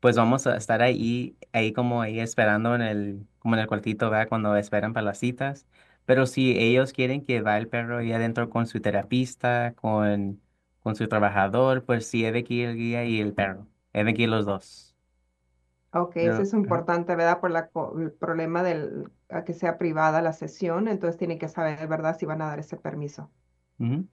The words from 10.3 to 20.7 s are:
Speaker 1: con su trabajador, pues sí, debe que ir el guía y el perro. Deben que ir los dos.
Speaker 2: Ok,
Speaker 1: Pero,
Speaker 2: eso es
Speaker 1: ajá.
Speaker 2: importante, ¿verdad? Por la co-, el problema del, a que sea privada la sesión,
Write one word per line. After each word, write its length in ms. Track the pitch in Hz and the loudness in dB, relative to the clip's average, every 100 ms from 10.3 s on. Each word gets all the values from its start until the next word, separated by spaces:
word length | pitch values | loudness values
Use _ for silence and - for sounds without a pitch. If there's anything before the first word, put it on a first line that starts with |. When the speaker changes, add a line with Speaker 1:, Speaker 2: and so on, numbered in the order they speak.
| 101 _ _ _ _ | -6 _ _ _ _
Speaker 1:
con 140 | 113 107 | -6 -4
su 120 | 110 | 0
trabajador, 760 | 107 104 101 98 110 131 131 127 | 2 2 2 2 4 4 2 0
pues 220 | 120 113 | -2 0
sí, 160 | 120 | 0
debe 200 | 113 117 | 0 0
que 120 | 120 120 | -2 -2
ir 140 | 120 | -2
el 60 | 117 | -4
guía 300 | 117 117 120 | -4 -2 -2
y 160 | 113 | 0
el 120 | 104 | -2
perro. 340 | 101 98 95 98 _ _ | 0 -2 -2 -14 _ _
Deben 220 | 107 107 110 | 0 0 2
que 80 | |
ir 60 | 117 | 2
los 160 | 110 101 | 2 0
dos. 500 | 98 - - - _ _ _ _ _ _ _ _ _ _ | -4 -6 -20 -20 _ _ _ _ _ _ _ _ _ _
Speaker 2:
Ok, 200 | - 175 170 | -2 -2 0
Speaker 1:
Pero, 180 | 170 | 2
Speaker 2:
eso 80 | 214 | 2
es 120 | 202 | 2
Speaker 1:
ajá. 40 | 214 | 2
Speaker 2:
importante, 580 | 196 170 165 170 175 170 | 2 0 0 -2 0 2
¿verdad? 240 | 170 175 | 4 2
Por 120 | 180 | 2
la 160 | 165 160 | -2 -4
co-, 300 | 165 151 156 | -6 -6 -4
el 120 | 165 | -6
problema 520 | - 160 160 165 170 | -6 -4 -4 -2 0
del, 480 | 180 160 147 143 147 _ _ | 0 -2 -4 -8 -12 _ _
a 140 | 170 | -8
que 100 | 170 | -8
sea 240 | 170 175 165 | -4 -4 -2
privada 440 | 175 156 156 156 | -2 2 2 2
la 120 | 165 | 0
sesión, 540 | 156 156 - 180 | -4 -10 -6 -2